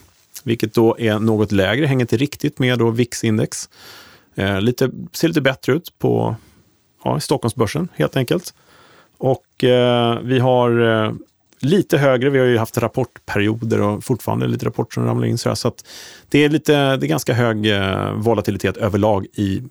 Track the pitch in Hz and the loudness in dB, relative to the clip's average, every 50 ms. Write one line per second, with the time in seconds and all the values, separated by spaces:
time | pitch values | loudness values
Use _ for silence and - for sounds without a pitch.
0 | - _ _ _ _ _ - - - 117 117 - - 110 - 120 113 113 113 - | -18 _ _ _ _ _ -20 -10 -6 -4 -4 -2 -4 -2 2 4 4 4 2 2
1 | 120 110 107 104 110 113 110 104 107 98 107 98 92 95 107 131 160 135 135 131 | 0 0 0 0 0 0 2 0 0 0 2 2 2 2 0 0 0 0 0 0
2 | 120 - 117 110 139 147 - - - 147 - - 135 127 127 117 117 117 113 117 | 0 0 0 -2 -2 -4 -4 -6 -6 -6 -2 -2 0 0 2 2 2 2 2 0
3 | 123 - - - - 117 107 110 135 170 - - - - _ - - - - - | 0 -2 -2 -4 -2 0 0 0 -2 -4 -6 -10 -12 -14 _ -20 -20 -20 -20 -20
4 | - - - - _ _ _ - 98 98 101 95 104 117 123 - 139 127 - - | -20 -20 -20 -20 _ _ _ -4 -2 -2 -2 0 0 -2 0 0 -2 -2 -2 -8
5 | - - - - - 170 165 160 131 135 127 - - - 127 170 - - - _ | -14 -14 -4 -2 -2 0 0 0 0 0 -2 -2 -2 -2 -2 -2 -4 -10 -8 _
6 | - 127 117 113 113 113 113 - - _ _ _ _ _ _ _ _ _ _ _ | -2 0 0 0 0 -2 -4 -6 -12 _ _ _ _ _ _ _ _ _ _ _
7 | - 131 123 147 - - 147 127 - 117 - 127 113 98 - 147 180 170 - - | -4 -4 -4 -2 -2 -2 -4 -2 -2 -4 -2 -2 -2 -2 -2 -4 -6 -6 -4 -4
8 | 151 143 - 139 127 - 151 185 - - - _ _ _ - - - _ - - | -4 -2 -2 -2 -2 -2 -2 -4 -4 -10 -16 _ _ _ -20 -20 -20 _ -20 -20
9 | _ _ _ - - 131 131 - - _ _ - - 123 123 123 123 123 120 120 | _ _ _ -4 -2 -2 -2 -2 -6 _ _ 0 2 4 4 4 4 4 2 2
10 | 117 117 117 110 110 120 131 127 123 131 127 123 120 120 117 117 117 113 113 110 | 2 0 0 -2 -2 0 0 2 2 2 2 2 2 2 2 2 2 2 2 2
11 | 107 107 113 - - _ _ _ _ _ _ _ - 135 185 202 - - 170 143 | 0 -2 -4 -8 -14 _ _ _ _ _ _ _ 0 2 2 2 2 2 2 2
12 | 147 139 131 123 123 139 139 135 127 123 123 110 113 - - 120 120 110 - 131 | 4 4 4 2 2 2 2 4 4 4 4 2 0 -2 -2 -2 -2 -2 -2 -4
13 | 123 - _ - - - - 104 101 107 110 113 117 113 110 107 104 104 104 101 | -4 -4 _ -14 -12 -4 -2 0 0 0 0 -2 -2 -2 0 0 0 0 -2 -4
14 | - - 127 110 - 113 110 117 127 123 120 120 123 120 - - 120 - - 120 | -4 -4 -4 -4 -2 -4 -2 -2 -2 -2 -2 -4 -4 -4 -4 -4 -6 -4 -4 -4
15 | 120 120 117 120 120 117 117 117 - 117 110 - - 120 - - - - - - | -2 -2 -2 -2 -2 -2 -2 -2 -2 -4 -2 -2 -2 -4 -4 -6 -12 -20 -20 -20
16 | - - - - - _ - 143 147 147 156 156 - - 147 143 139 135 135 131 | -20 -20 -20 -20 -6 _ 2 2 4 4 2 2 2 2 2 4 2 2 0 0
17 | 143 147 156 143 - - 127 113 120 117 110 107 104 107 104 98 98 95 95 101 | -2 -2 -2 -2 -2 0 0 2 2 2 0 0 0 0 2 2 0 0 -2 -2
18 | 98 101 101 107 107 117 113 104 98 - 101 95 - 98 92 - 113 104 95 104 | -2 -4 -4 -2 0 2 2 2 0 -2 -2 -2 -2 -2 -2 -2 -2 -2 0 2
19 | 104 110 107 95 95 - - - 104 98 95 - 127 - | 2 2 2 0 -2 -6 -4 -4 -2 -2 -2 -4 -8 -12